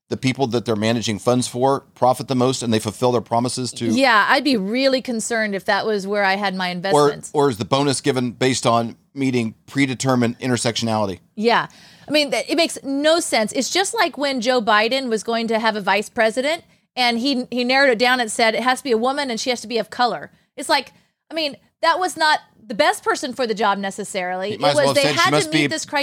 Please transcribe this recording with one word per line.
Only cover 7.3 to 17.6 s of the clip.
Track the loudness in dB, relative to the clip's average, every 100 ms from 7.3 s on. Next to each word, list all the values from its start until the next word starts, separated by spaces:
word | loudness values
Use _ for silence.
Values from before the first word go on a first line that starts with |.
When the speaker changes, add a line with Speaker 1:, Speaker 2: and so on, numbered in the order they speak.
Speaker 1:
or | 0 2
is | 0
the | 0
bonus | 0 2 0
given | 0 0 -2
based | 0 0 2 2
on | 2 0 -8 _
meeting | -4 0 0 -2 -6 -8
predetermined | -2 -2 0 0 2 2 -2
intersectionality? | -2 0 0 -2 -2 0 -2 -6 _
Speaker 2:
Yeah. | -2 0 0 -2 -10 -20 -20 -2
I |
mean, | 0 0
th-, | -2 0
it | 0
makes | 0 -2
no | -6 -2 2 2
sense. | 2 -2 0
It's | -2 -2
just | -2 -2
like | 0 -2 -2
when | -4 -2
Joe | 0 0
Biden | 4 2 2 0 -2
was | -4
going | -2 -4 -2
to | 0
have | 0 0
a |
vice | 0 0 -2
president, | 0 0 0 -2 -4 -8 _ _ -2
and | 0 0
he, | 0 -2 -2
he | -4